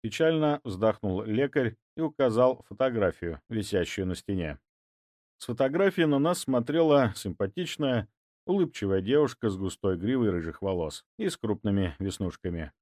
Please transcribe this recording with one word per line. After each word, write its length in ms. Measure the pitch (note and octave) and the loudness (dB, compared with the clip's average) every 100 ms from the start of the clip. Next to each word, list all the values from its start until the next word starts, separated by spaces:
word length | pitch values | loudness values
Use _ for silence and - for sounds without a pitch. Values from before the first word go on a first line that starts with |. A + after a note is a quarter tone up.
печально 580 | A2 - D#3+ D#3+ D3+ D3 | -8 0 2 4 2 0
вздохнул 580 | A#2+ F#2 A2 G#2 G2+ F#2 | -4 0 0 2 -2 -2
лекарь 540 | A2 G#2+ C#3 C#3+ A#2+ - _ - | -2 -2 0 0 0 -4 _ -6
и 40 | |
указал 640 | D#3+ - C3 A2 B2+ B2 | -6 0 2 4 2 2
фотографию, 760 | - G2+ C3 A2+ F#2+ - E2+ D#2 _ | -10 -2 0 2 0 0 -8 -8 _
висящую 600 | A2 F#2+ G2 E2+ - F#2 | -6 -2 0 0 -2 -4
на 80 | F2 | -4
стене. 420 | - F#2+ D#2 C#2+ _ _ _ _ _ _ _ _ | -4 -4 -4 -8 _ _ _ _ _ _ _ _
С 80 | - | -8
фотографии 560 | A#2 C3+ D#3+ G3 F#3 | 0 0 2 0 2
на 160 | D#3+ C#3 | 2 4
нас 220 | D#3 F3 | 2 0
смотрела 720 | - B2+ A#2+ D#3 D#3+ C#3+ A#2+ | 0 -2 0 2 6 6 4
симпатичная, 960 | - G2 E2+ G2 F3 F3 - C#3+ B2 G#2+ _ _ _ - | -2 -8 -4 -4 -2 -8 -2 0 0 -4 _ _ _ -2
улыбчивая 540 | G3 D#3 - G2 F#2+ | 0 0 -2 0 0
девушка 480 | F#2+ C#3+ C#3+ - A2+ | 4 2 2 0 -4
с 80 | F#2+ | -2
густой 400 | F#2+ - G2 F2+ | -6 -2 -2 0
гривой 340 | G2+ C3 A2 | 0 2 2
рыжих 300 | F2 E2 - | 0 -4 -6
волос 440 | G2 F#2 D#2 - _ - | -4 -2 -4 -8 _ -6
и 100 | G3+ | -6
с 80 | - | -4
крупными 580 | A2 G2+ G#2 G2 F2+ - | -4 -2 0 0 0 -2
веснушками. 720 | G2 - F#2 - F#2 E2+ D#2 _ | -6 -4 -6 -6 -8 -6 -8 _